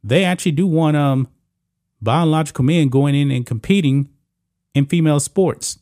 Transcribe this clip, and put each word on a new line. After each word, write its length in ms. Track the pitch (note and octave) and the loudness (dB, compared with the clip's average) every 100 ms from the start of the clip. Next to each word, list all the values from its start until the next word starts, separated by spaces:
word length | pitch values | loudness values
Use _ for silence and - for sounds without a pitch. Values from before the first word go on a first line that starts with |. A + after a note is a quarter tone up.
they 220 | G#2 C#3+ F#3 | 0 0 0
actually 260 | F3+ F#3+ | -2 -2
do 160 | D3 F#3 | -2 0
want, 300 | D#3+ D#3+ D3+ | 0 0 2
um, 320 | C#3+ C3+ B2+ _ _ _ _ _ _ _ | 0 0 -4 _ _ _ _ _ _ _
biological 640 | G#2+ C#3 E3 D#3 D3+ - C3 | -2 0 2 0 -2 -2 0
men 240 | E3+ C#3+ | 2 2
going 260 | C3 C#3+ C#3+ | 2 2 0
in 160 | C#3+ | 0
and 140 | C3 A#2+ | -2 -4
competing 640 | A#2 - G3 D3+ C3+ C#3 _ _ _ _ _ _ | -8 0 0 2 0 -2 _ _ _ _ _ _
in 120 | C#3 C#3 | -2 0
female 340 | E3+ D#3+ D3 | 0 2 0
sports. 580 | - - F3+ - - - | -2 -2 -2 -2 -10 -14